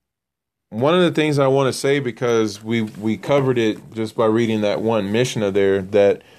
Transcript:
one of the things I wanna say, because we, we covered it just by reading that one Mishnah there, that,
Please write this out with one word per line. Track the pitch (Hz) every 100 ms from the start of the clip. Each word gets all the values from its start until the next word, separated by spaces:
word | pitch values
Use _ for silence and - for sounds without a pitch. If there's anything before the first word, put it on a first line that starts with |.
| _ _ _ _ _ _ _
one | 110 135 180
of |
the | 175
things | 156 151 143
I | 135
wanna | 135 135
say, | 113 135 143
because | 123 - 123 113 110 101
we, | 110 117
we | 107 92 110 107
covered | - 143 135 120
it | 113 104 -
just | 110 110 -
by | 110
reading | 113 117 110
that | 104 95
one | 110 113 98
Mishnah | 110 131 - 101
there, | 98 98 98
that, | 95 104 101 95 -